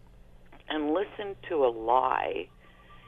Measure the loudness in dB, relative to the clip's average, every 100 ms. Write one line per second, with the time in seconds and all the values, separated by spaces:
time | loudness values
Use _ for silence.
0 | -20 -20 -20 -20 -20 -20 -8 -4 0 0
1 | -2 -8 -10 -10 -4 2 2 2 2 4
2 | 4 0 -2 -6 -8 -14 -20 -20 -20 -20